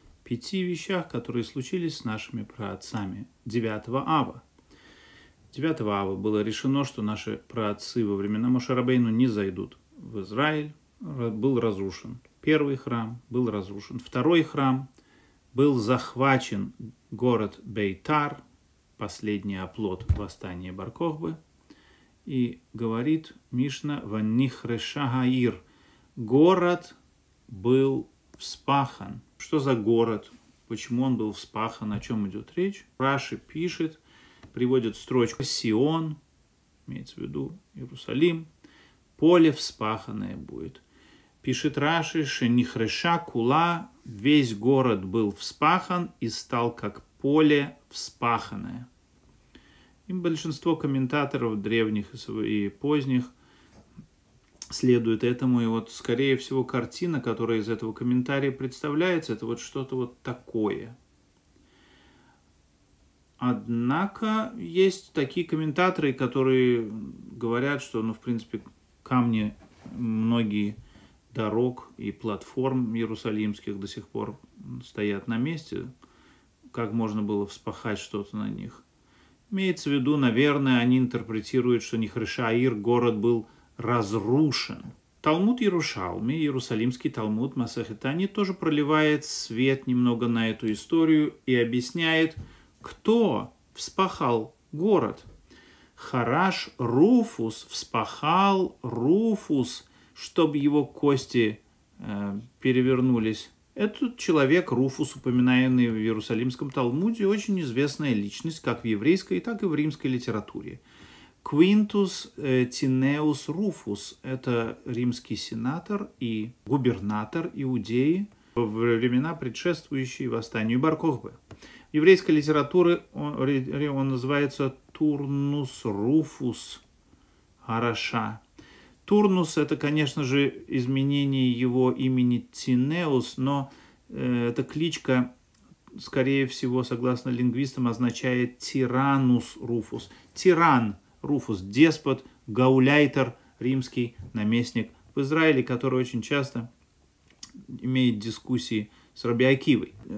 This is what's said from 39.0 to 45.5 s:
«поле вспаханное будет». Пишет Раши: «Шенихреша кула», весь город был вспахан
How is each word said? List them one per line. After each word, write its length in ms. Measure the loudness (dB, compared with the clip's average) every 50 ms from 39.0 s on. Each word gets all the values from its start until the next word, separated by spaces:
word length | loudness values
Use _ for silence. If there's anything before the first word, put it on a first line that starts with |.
| _ _ _
«поле 360 | 2 6 6 8 8 8 6
вспаханное 840 | 4 2 -4 -8 -8 -6 -4 -4 -4 -4 -6 -8 -8 -8 -8 -8 -10
будет». 480 | -12 -14 -14 -12 -12 -12 -12 -14 -16 _ _ _ _ -20 -20 -20 -20 _ _ _ _
Пишет 360 | -4 -4 -2 0 0 -2 -2 0
Раши: 460 | 0 2 2 0 0 -2 -2 -2 -2
«Шенихреша 920 | -2 -2 -2 0 2 4 4 2 2 0 -2 -2 -2 -2 -2 0 0 0 0
кула», 720 | -2 -4 -4 -2 0 2 2 4 2 2 0 -2 -6 -12 _ _ -18
весь 500 | -16 -12 -4 2 4 6 6 4 4 0
город 500 | 0 2 4 4 6 6 4 2 0 -2
был 260 | -2 -2 0 0 0
вспахан 800 | -2 -4 -8 -10